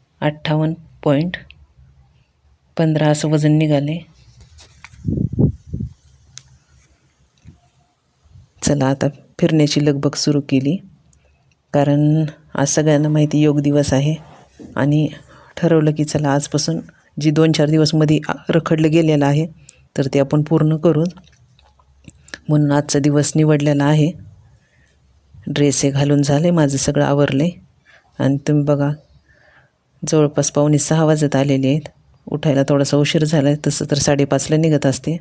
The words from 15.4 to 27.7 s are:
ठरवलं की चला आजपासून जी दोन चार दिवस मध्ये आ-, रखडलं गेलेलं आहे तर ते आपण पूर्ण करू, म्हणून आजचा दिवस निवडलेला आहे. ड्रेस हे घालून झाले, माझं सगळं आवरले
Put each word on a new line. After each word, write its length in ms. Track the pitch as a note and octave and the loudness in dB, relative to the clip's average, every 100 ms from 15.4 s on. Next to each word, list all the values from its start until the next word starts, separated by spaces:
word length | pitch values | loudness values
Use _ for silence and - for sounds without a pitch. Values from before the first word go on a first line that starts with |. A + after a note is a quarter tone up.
| - - | -20 -4
ठरवलं 360 | E3+ D#3+ D3+ | 0 2 2
की 120 | D3+ | -2
चला 240 | D3 D3 D3 | -4 -2 0
आजपासून 500 | C#3 - D3 - D#3+ - _ _ - | -2 -2 -4 -4 -6 -10 _ _ -4
जी 100 | D3+ | -2
दोन 220 | D3+ D#3+ | 2 2
चार 160 | D#3 D3 | 2 2
दिवस 260 | D#3 D3+ | 2 2
मध्ये 240 | D#3 D#3 D3+ - | 0 0 0 -2
आ-, 140 | - - | -8 -2
रखडलं 420 | E3+ - D#3 D#3 | -4 0 0 2
गेलेलं 360 | D#3+ D#3+ D3 C#3 | 2 2 2 2
आहे 380 | D3 D#3+ - - _ _ - | 0 -4 -10 -20 _ _ -6
तर 80 | C3+ | -2
ते 60 | C#3 | -2
आपण 220 | C3+ D3+ | 0 -2
पूर्ण 340 | D3+ D#3+ D#3 D#3 | 0 0 0 0
करू, 280 | E3+ D3+ F3 - _ _ _ _ _ _ _ _ - _ - - - | 0 0 -2 -6 _ _ _ _ _ _ _ _ -20 _ -20 -16 -2
म्हणून 240 | D3+ D3 | 0 2
आजचा 260 | C#3+ D3 D3 | 0 0 -2
दिवस 340 | D3 D3 D3 D#3 | 0 0 0 0
निवडलेला 480 | D#3 D3 D3 C#3+ | 2 2 0 0
आहे. 280 | C#3+ D#3 D3+ - - - _ _ _ _ _ _ _ _ _ - - | 2 2 0 -4 -20 -20 _ _ _ _ _ _ _ _ _ -18 -8
ड्रेस 360 | C#3+ C#3+ C3 | 0 0 2
हे 80 | C#3 | 0
घालून 320 | C#3 C#3+ C#3+ | 0 0 2
झाले, 280 | C#3+ C#3+ F3 | 2 2 2
माझं 260 | E3+ C#3+ C#3 | 2 2 0
सगळं 280 | - D3 | -2 0
आवरले 440 | C#3+ C#3+ C#3+ C3+ E3+ - - | 0 2 2 0 -2 -4 -20